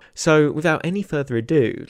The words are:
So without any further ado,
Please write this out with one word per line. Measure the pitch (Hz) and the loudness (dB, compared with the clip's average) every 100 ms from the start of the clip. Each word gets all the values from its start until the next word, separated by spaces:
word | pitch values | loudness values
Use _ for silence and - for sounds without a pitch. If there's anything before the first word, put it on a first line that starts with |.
| - | -20
So | - 165 156 147 | -4 2 4 4
without | 151 160 156 | 0 -2 -2
any | 165 196 | -2 -6
further | 196 147 135 117 | -4 -4 -4 -4
ado, | 117 160 113 - - | 0 2 2 -2 -10